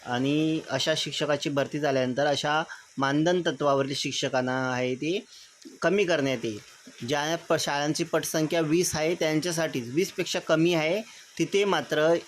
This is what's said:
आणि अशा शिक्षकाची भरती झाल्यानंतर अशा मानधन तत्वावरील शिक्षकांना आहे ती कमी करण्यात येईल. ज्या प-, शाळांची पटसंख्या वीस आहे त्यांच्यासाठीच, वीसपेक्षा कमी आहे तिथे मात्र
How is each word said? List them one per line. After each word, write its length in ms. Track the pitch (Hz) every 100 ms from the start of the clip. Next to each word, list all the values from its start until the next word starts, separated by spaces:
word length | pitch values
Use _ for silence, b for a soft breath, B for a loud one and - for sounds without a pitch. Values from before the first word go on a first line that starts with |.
| 123
आणि 540 | 123 135 151 156 160 -
अशा 240 | 131 160 156
शिक्षकाची 540 | 151 - 151 147 160
भरती 280 | 139 131 151
झाल्यानंतर 480 | 147 131 127 127 147
अशा 360 | 139 147 156 165 B B -
मानधन 440 | 135 147 165 180
तत्वावरील 500 | 170 127 147 139 135
शिक्षकांना 800 | 135 143 - 139 131 127 131 127
आहे 220 | 123 127
ती 300 | 127 151 202 B B B B - -
कमी 220 | 170 202
करण्यात 340 | 180 170 139 123
येईल. 140 | 113 104 - - - - 120
ज्या 280 | 147 151 165 -
प-, 40 | 160
शाळांची 440 | - 143 147 151
पटसंख्या 560 | 165 160 - 165 156 170
वीस 360 | 156 170 175 160
आहे 180 | 156
त्यांच्यासाठीच, 800 | 180 160 156 175 170 160 131 120
वीसपेक्षा 440 | 147 185 - 170 180
कमी 360 | - 160 175
आहे 260 | 165 156 202 226 B B -
तिथे 260 | 160 196
मात्र 500 | 202 165 147 151 156 170